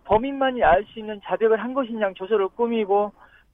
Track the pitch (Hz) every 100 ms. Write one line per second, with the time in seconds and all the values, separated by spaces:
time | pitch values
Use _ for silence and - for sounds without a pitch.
0 | - 208 269 277 269 247 160 180 214 226
1 | 214 208 - 180 220 220 233 262 233 226
2 | 202 180 190 214 190 - 233 226 196 202
3 | 208 - - _ _